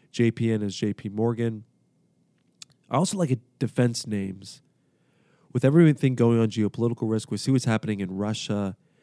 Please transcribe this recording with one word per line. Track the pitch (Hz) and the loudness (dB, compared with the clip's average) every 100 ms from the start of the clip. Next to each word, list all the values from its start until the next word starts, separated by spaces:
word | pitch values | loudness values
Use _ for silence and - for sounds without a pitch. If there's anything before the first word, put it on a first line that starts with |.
| _ | _
J | - 117 | 0 0
P | 113 117 | 0 -2
N | 110 | -2
is | 104 92 | -4 -4
J | 104 | -4
P | 101 104 | -4 -8
Morgan. | 104 113 113 117 107 110 _ _ _ _ _ _ _ _ - - _ - | -2 -2 -2 -4 -6 -14 _ _ _ _ _ _ _ _ -20 -20 _ -4
I | 127 | -2
also | 185 196 | 0 -2
like | 160 | -2
a | 123 _ - | -2 _ -6
defense | 123 - 123 117 - | -4 0 0 0 -6
names. | 104 98 95 95 - _ _ _ _ _ _ _ _ _ | -6 -6 -10 -16 -20 _ _ _ _ _ _ _ _ _
With | 123 | 0
everything | 135 156 165 131 135 120 | 4 6 6 6 2 4
going | 117 117 | 4 4
on, | 110 | 2
geopolitical | 110 104 - 117 117 113 | 0 -2 0 -2 -2 -2
risk, | 110 - | -2 -4
we | 104 | -4
see | 131 | 0
what's | 131 123 | 0 2
happening | 110 110 101 | -2 -2 -4
in | 92 95 | -4 -4
Russia | 104 110 - 104 98 - _ _ | -4 -4 -4 -4 -4 -8 _ _